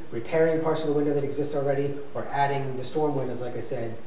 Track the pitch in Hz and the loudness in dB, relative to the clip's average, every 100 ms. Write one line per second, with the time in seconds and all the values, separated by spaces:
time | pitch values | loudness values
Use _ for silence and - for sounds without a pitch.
0 | - - - 165 165 156 160 156 156 147 | -6 -4 0 4 4 4 2 2 2 2
1 | 147 143 139 - 143 151 139 139 143 - | 2 2 0 0 -2 0 2 2 0 -2
2 | - 123 110 139 139 139 131 127 127 156 | -4 -4 -2 0 2 0 -2 -4 -4 0
3 | 151 135 127 120 123 120 - 123 117 107 | 0 0 -2 -2 -4 -4 -4 -4 -4 -6